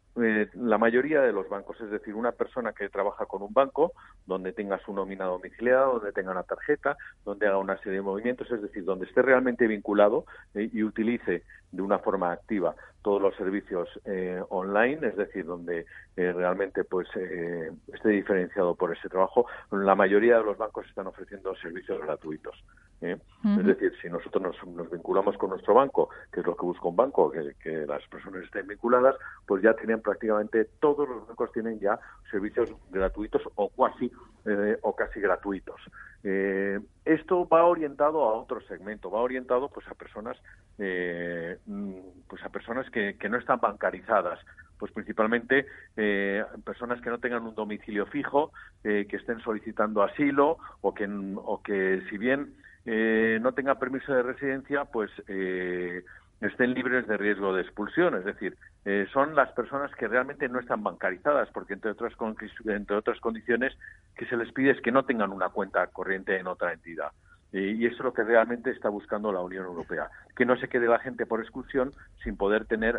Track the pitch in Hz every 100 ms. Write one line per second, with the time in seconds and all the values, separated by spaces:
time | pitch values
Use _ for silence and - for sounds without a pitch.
0 | _ - 117 107 104 - 120 107 117 120
1 | 143 151 131 98 92 98 - - 110 104
2 | - 104 120 - 113 - 113 - 101 98
3 | 98 - 107 95 101 113 135 - 160 -
4 | - - - 95 92 - 101 95 - 98
5 | 95 95 95 90 92 - 117 127 135 123
6 | 104 101 95 92 - - - 147 143 143
7 | - - - 101 104 98 98 95 107 95
8 | 98 98 117 127 - 120 101 107 87 92
9 | 92 - 127 127 127 120 113 104 - 104
10 | 104 127 - - - 101 113 110 107 110
11 | 110 120 - 87 - - _ 92 98 98
12 | - 98 90 87 - 104 85 - - _
13 | 104 98 98 - 95 98 - 92 85 -
14 | - 92 92 90 95 98 92 101 120 156
15 | 131 95 95 101 82 87 87 85 82 -
16 | - - 90 90 90 95 98 98 92 92
17 | 87 - 92 87 85 87 80 82 - -
18 | 113 104 95 95 87 - 90 85 85 85
19 | 92 92 95 - 120 - - 98 98 98
20 | 98 101 113 117 107 98 110 - 95 -
21 | 95 85 90 101 95 92 85 87 - -
22 | 78 73 80 78 - - - - _ -
23 | - 92 - _ 214 202 196 - 92 -
24 | 90 85 - 98 92 - 90 87 82 85
25 | 85 92 101 101 98 95 - 107 139 -
26 | - - - - 87 85 87 85 90 87
27 | 131 - 80 73 73 71 80 80 73 73
28 | - - 95 92 85 107 95 104 117 123
29 | 127 - - - - 98 107 110 107 110
30 | 107 98 110 107 107 113 110 _ 151 147
31 | 139 120 104 117 117 120 113 110 98 113
32 | - - - 101 101 - 113 - - 95
33 | 95 - 107 143 - - 101 - 120 -
34 | - - - - - 101 104 113 110 98
35 | 107 - 98 90 101 98 - - - -
36 | - - 104 95 98 95 98 101 107 _
37 | - 156 - 180 175 165 170 175 151 135
38 | 147 160 123 110 - 113 - 87 95 107
39 | 92 104 123 131 127 123 139 - - -
40 | - - 110 131 - - _ - 98 90
41 | 87 85 87 85 82 92 - 101 101 92
42 | 92 90 - 90 - 101 - 120 131 120
43 | 101 98 104 120 - 127 113 101 95 92
44 | - 107 87 85 - - - - 104 -
45 | 101 107 110 117 117 135 - - - -
46 | 107 98 98 98 110 - - 104 120 120
47 | 120 120 123 120 113 110 107 104 - 104
48 | 95 143 131 143 156 - - _ 110 104
49 | 101 98 - 117 117 107 113 107 107 107
50 | 98 - 147 139 143 165 - - 101 -
51 | 101 101 98 98 - 104 - 101 95 92
52 | - 104 120 139 143 - - - - 110
53 | 113 110 113 110 123 131 135 131 127 131
54 | - 131 123 127 143 135 135 143 143 117
55 | 101 - - 95 92 92 90 90 90 90
56 | - - _ - 104 - 123 127 123 127
57 | 110 104 104 98 98 92 90 - 104 -
58 | 180 113 92 95 95 - - _ 98 98
59 | 95 135 143 156 127 - 113 139 143 -
60 | 113 120 135 143 135 123 120 117 104 87
61 | 98 90 147 143 110 - 90 98 110 101
62 | 117 - 113 110 104 - 110 104 101 104
63 | - 113 117 113 - 117 131 - - -
64 | _ - 113 117 113 - 135 123 - 131
65 | 135 120 101 98 92 - 95 101 90 -
66 | 92 95 95 95 92 90 87 82 85 80
67 | 73 - _ _ _ 95 98 110 117 117
68 | 127 120 110 117 113 120 131 110 113 104
69 | - 107 107 95 90 95 92 85 - 82
70 | 73 - - - 123 123 127 127 117 117
71 | 131 123 117 113 110 131 123 139 131 -
72 | - - 120 101 98 107 110 110 110